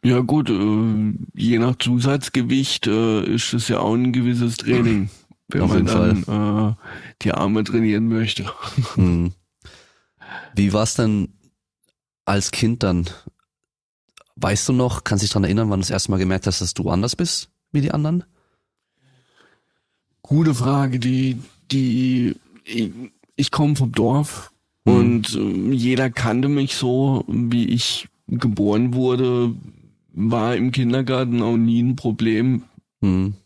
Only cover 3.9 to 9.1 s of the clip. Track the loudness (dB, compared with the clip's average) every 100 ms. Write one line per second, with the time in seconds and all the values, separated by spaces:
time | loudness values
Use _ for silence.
3.9 | 0 0 0 0 0 -2 -2 0 2 2
4.9 | 0 -2 -8 _ -20 -6 -2 2 2 2
5.9 | 2 2 0 -2 -2 -2 0 -2 -2 -10
6.9 | -18 -20 -6 -4 -2 0 0 0 0 2
7.9 | 2 0 0 -2 -4 -8 -10 -6 -4 -2
8.9 | 2 2